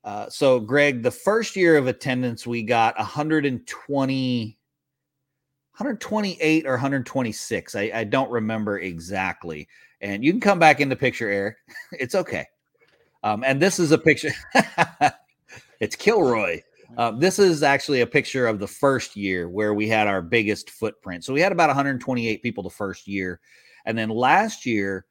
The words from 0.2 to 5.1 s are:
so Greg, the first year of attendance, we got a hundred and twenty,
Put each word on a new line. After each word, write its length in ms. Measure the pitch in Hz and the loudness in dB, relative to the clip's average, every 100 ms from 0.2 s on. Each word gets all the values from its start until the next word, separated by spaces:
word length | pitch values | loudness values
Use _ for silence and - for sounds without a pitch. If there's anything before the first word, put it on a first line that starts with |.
| 104 | -10
so 320 | - 139 123 | 0 2 2
Greg, 420 | 110 139 143 127 | 2 2 2 2
the 80 | 117 | -4
first 460 | - - 220 214 - | -2 0 0 -2 2
year 200 | 175 156 | 6 6
of 80 | 127 | 4
attendance, 600 | - 139 127 123 113 120 | -2 -4 -2 -2 -6 -6
we 160 | 120 | -6
got 360 | 110 117 113 113 | 0 2 2 0
a 40 | |
hundred 420 | 107 147 151 156 143 | -6 -4 0 0 0
and 200 | 123 - | -4 -10
twenty, 920 | - - 139 135 135 127 123 110 - _ _ _ _ _ | -16 -4 -2 0 -2 -2 -2 -4 -12 _ _ _ _ _